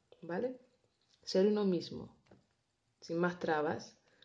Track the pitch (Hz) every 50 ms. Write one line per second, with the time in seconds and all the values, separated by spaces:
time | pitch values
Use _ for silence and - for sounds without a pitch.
0 | _ _ - _ 165 165 170 190 233 262 254 - - _ _ _ _ _ _ _
1 | _ _ _ _ _ - - 190 190 214 214 208 208 190 180 165 - - - 151
2 | - - - _ _ _ - - _ _ _ _ _ _ _ _ _ _ _ _
3 | - - 170 170 175 170 175 - - 175 160 151 147 160 214 214 - - - _
4 | _ _ _ _ -